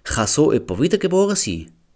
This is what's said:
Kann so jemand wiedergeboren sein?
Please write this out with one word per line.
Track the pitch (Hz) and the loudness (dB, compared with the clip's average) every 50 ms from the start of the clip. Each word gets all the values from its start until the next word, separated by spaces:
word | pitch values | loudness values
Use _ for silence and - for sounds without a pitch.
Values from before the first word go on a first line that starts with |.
| - | -10
Kann | - - 113 110 | -6 -2 -2 0
so | 101 - 156 151 - | 0 2 2 2 4
jemand | - 117 - - 92 92 | 2 0 -2 -2 -2 0
wiedergeboren | 139 175 - 196 202 180 175 190 202 202 202 | 0 0 0 0 0 0 2 2 2 2 0
sein? | - - 107 87 82 80 - - _ _ _ _ | -2 -2 -4 -4 -8 -8 -12 -20 _ _ _ _